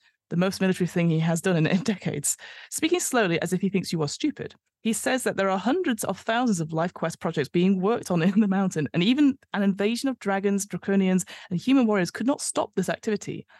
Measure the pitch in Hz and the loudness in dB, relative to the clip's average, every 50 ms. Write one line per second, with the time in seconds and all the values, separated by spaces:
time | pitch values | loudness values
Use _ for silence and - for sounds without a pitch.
0 | _ _ _ _ _ _ - 170 185 196 190 - 190 190 185 - 185 170 - 180 | _ _ _ _ _ _ -2 0 0 0 0 0 0 0 2 0 -2 -2 0 0
1 | 170 170 160 160 160 165 165 165 - 185 185 165 160 156 - 190 - - 202 180 | 2 2 2 2 2 0 0 0 0 0 2 2 2 2 2 2 0 0 -2 -2
2 | - 160 147 147 139 - - - - - - - - - - - - 320 349 359 | -4 -6 -6 -4 -4 -4 -4 -6 -8 -16 -20 -20 -18 -12 -6 -4 -2 0 0 0
3 | - - - 247 214 180 165 156 - 175 185 175 - 190 - 190 160 - - 160 | 0 0 0 2 2 2 2 0 0 -2 -2 -2 0 0 0 -2 -2 -2 -2 -2
4 | 151 147 - - - 311 - - - - - - _ _ _ _ - 220 226 - | -2 -4 -4 -4 -4 -4 -4 -4 -10 -12 -14 -18 _ _ _ _ -4 -4 -4 -2
5 | - 262 254 254 - 214 170 190 196 196 190 196 185 220 277 370 359 320 240 208 | -2 -2 -2 0 0 -2 -2 0 0 0 0 0 0 0 0 0 0 0 -2 -2
6 | - - 190 - - - 226 233 262 247 208 165 160 156 160 160 165 180 - - | -2 -6 -6 -6 -4 -2 0 0 2 2 0 0 -2 -2 -2 -2 -2 -2 -2 -4
7 | - 165 - - - 180 160 160 135 - - 175 175 190 202 185 180 202 233 - | -6 -6 -6 -4 -6 -4 -2 -2 -2 0 2 2 4 4 4 2 2 0 0 0
8 | - - 180 170 160 190 185 202 220 196 190 196 196 185 - 160 147 120 - 165 | -2 -2 0 2 2 4 4 4 4 4 2 2 0 0 0 -2 -2 -2 0 0
9 | 180 214 254 285 294 277 - - _ _ - 202 202 196 190 196 202 214 233 240 | 2 2 4 4 4 4 2 0 _ _ -4 0 0 2 2 2 0 0 0 -2
10 | - 269 254 - - 196 196 196 196 202 202 196 190 - - 180 - - 196 196 | -2 -4 -4 -4 -2 -2 -2 0 0 0 0 0 -2 -4 -8 -6 -2 0 2 2
11 | 190 185 185 185 175 - - - - - 185 170 - - 269 277 247 214 208 202 | 4 4 2 2 0 -4 -8 -18 -10 -6 -6 -4 0 2 4 4 4 4 4 2
12 | 175 165 - - 220 247 294 - - - - - - - _ - 180 - 170 - | 0 0 -2 -4 -2 -2 -2 -2 -4 -4 -2 -2 -4 -2 _ -4 -2 -2 -4 -4
13 | - - 214 202 - - - - - - - - | -4 -4 -4 -4 -4 -8 -10 -10 -12 -16 -20 -20